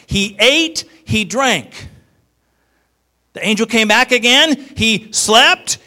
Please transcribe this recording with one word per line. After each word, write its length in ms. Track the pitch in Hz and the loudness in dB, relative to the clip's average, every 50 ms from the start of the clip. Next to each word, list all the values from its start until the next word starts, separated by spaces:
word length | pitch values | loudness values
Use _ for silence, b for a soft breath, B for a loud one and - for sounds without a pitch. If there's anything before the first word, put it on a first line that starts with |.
| B | B
he 280 | - - 202 196 220 202 202 | -6 -4 -4 -4 -4 -2 0
ate, 440 | 214 254 294 330 320 311 320 - - b b b b | 2 2 2 2 -2 -4 -6 -10 -14 b b b b
he 200 | - 208 214 208 | -6 -4 -4 -4
drank. 640 | 160 185 254 277 254 202 147 107 - - - - - - - _ _ _ _ _ _ _ _ _ _ _ _ _ _ _ _ _ _ _ _ _ _ _ _ _ _ - | -4 -4 -2 0 0 -2 -2 -6 -10 -18 -20 -20 -20 -20 -20 _ _ _ _ _ _ _ _ _ _ _ _ _ _ _ _ _ _ _ _ _ _ _ _ _ _ -14
The 120 | - 175 | -6 -4
angel 200 | 202 220 196 226 | -2 -2 -2 -2
came 220 | 220 233 226 220 214 | -2 0 0 2 2
back 220 | 214 233 254 - | 2 2 2 2
again. 460 | 254 240 233 240 254 277 311 320 285 B B B B | 0 0 2 2 2 4 2 2 0 B B B B
He 380 | - 220 226 214 - - - | -2 -2 0 0 -2 -4 -6
slept, 640 | - - - 202 214 240 277 330 370 370 - - - b b | -6 -4 0 2 4 4 4 4 2 0 -4 -8 -10 b b